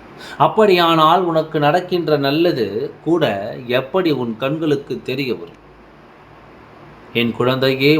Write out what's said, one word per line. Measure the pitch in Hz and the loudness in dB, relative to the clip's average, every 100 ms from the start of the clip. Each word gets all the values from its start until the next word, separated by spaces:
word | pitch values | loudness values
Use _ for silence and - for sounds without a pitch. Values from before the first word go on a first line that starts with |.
| - - - - | -20 -20 -12 0
அப்படியானால் | 151 - 208 180 170 165 156 175 | 0 4 4 4 4 4 4 4
உனக்கு | 180 160 156 156 | 2 -2 -2 0
நடக்கின்ற | 147 175 180 175 156 147 | 2 2 0 -4 0 0
நல்லது | 139 147 175 143 - 107 147 - | 0 2 0 0 -2 -4 -6 -8
கூட | 151 170 139 101 107 139 123 | -2 0 0 -2 -6 -10 -4
எப்படி | 123 131 190 170 | -4 -2 -2 0
உன் | 135 120 110 | 0 -4 -4
கண்களுக்கு | 135 156 160 139 - 117 | -4 -2 -2 -2 -4 -10
தெரிய | 120 127 135 | -6 -6 -4
வரும்? | 90 85 - - - - - - - - - - - - - - - - | -6 -10 -20 -20 -20 -20 -20 -20 -20 -20 -20 -20 -20 -20 -20 -20 -20 -6
என் | 117 120 | -2 -2
குழந்தையே, | 110 123 131 131 131 139 156 | 0 0 0 0 2 2 2